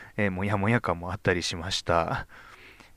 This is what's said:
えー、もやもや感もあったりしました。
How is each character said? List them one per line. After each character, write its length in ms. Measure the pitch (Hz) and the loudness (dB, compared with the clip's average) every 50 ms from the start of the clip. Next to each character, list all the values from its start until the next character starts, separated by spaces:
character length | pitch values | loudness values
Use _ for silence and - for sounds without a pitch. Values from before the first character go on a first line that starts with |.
| - - - | -20 -10 -2
え 140 | - 104 98 | 0 0 0
ー、 20 | |
も 140 | 92 92 98 | 0 -2 -2
や 100 | 101 107 | -2 0
も 140 | 98 98 107 | 0 2 2
や 100 | 117 117 | 2 2
感 180 | - - 85 | 2 0 -2
も 140 | 85 87 90 | -2 -4 -8
あ 40 | 90 | -8
っ 40 | - | -2
た 140 | - 98 90 | 0 2 2
り 100 | 87 82 | 2 0
し 140 | - - | -4 -4
ま 120 | 85 82 92 | -6 -6 -4
し 140 | 92 - - | -6 -4 0
た。 440 | - 85 85 82 - - - - - - - - - - - - - - - - - - | 2 4 4 4 2 -2 -4 -6 -10 -16 -20 -20 -20 -20 -20 -20 -20 -20 -20 -20 -20 -12